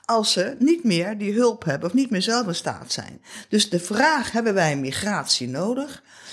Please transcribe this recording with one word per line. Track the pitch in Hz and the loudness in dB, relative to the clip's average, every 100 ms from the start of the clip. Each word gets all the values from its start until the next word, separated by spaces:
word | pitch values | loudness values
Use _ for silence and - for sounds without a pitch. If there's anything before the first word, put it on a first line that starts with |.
| - | 0
Als | 226 208 | 2 2
ze | - 190 - | 0 0 2
niet | 269 339 | 4 4
meer | 233 170 185 214 | 2 2 0 -2
die | 208 | -2
hulp | 214 240 220 160 | 2 2 2 -2
hebben | 143 170 | -2 0
of | 247 | 0
niet | 254 | 2
meer | 185 | 0
zelf | 202 240 208 | 0 0 -2
in | 170 | -4
staat | 147 107 - | -6 -8 -8
zijn. | - - - - - - | -8 -8 -16 -18 -18 0
Dus | 214 - | 0 2
de | 175 | -2
vraag: | - 208 302 302 226 | -2 2 4 4 0
hebben | 233 226 | 0 2
wij | 190 160 143 | 2 2 0
migratie | 135 135 202 185 135 - 123 | -2 -4 -2 -2 0 -2 -2
nodig? | 131 202 254 277 - _ - - | -4 -2 -2 -6 -12 _ -20 -20